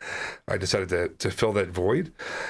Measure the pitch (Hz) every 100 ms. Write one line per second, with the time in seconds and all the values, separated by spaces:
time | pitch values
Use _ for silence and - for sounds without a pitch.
0 | - - - - - 101 95 104 92 90
1 | 87 - - - 113 101 90 90 90 135
2 | 170 - - - -